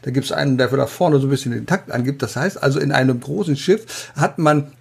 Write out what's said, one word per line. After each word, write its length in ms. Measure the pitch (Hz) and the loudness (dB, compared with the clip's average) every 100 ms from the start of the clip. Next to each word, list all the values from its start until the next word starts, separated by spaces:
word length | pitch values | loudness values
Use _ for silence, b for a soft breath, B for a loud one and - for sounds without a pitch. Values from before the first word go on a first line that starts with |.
da 80 | 135 | -6
gibt's 200 | 131 135 | -4 -2
einen, 280 | 151 143 127 | 0 2 2
der 80 | 123 | 2
da 180 | 135 131 | 2 0
vorne 340 | - 175 143 | 0 2 2
so 80 | 135 | 2
ein 40 | |
bisschen 220 | 135 127 | 0 -2
den 120 | 117 113 | -6 -2
Takt 260 | 190 - | -2 -2
angibt. 300 | 120 127 139 | -4 -2 -2
Das 140 | 110 - | -4 -2
heißt 260 | 175 - | -4 -2
also, 180 | 143 151 | 0 0
in 120 | 147 | 0
einem 280 | 139 131 120 | 2 2 2
großen 360 | 135 175 170 139 | -2 -4 -2 0
Schiff 560 | - 214 - - - - | 2 0 0 -14 -10 -2
hat 220 | 170 - | -2 2
man 340 | 156 151 147 - | 2 2 0 -2